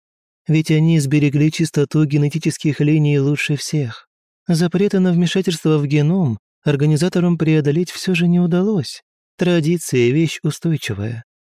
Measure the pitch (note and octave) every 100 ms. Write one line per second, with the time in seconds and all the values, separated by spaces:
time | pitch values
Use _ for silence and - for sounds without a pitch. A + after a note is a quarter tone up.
0 | _ _ _ _ - D#3 D#3 D3+ D#3+ E3
1 | C#3 D3 D3 C#3+ D#3 - D#3+ D3+ C#3 D#3
2 | D3+ D3 C#3+ D#3 D#3+ - D#3+ - D3 D#3
3 | D3 C#3+ C#3 D3 - C#3+ - D#3 B2 -
4 | _ _ _ _ - E3 F3+ F3 G3+ G3
5 | F#3 E3+ F3 F#3+ F#3+ E3 D#3+ D#3 C#3+ D3
6 | D3 F#3+ D3+ G#2+ _ _ D3+ C#3+ D3+ D3+
7 | F3+ F3+ F3 E3+ D#3+ D#3 D3 D3+ F3+ -
8 | - E3+ F3 F3 F3 F3 G3 G#3 A#2 -
9 | _ _ _ - F3 F3 D3+ F3 - B2+
10 | A#2+ C#3+ E3 - D3+ - E3 D3+ - G2+
11 | G#2+ A2+ - _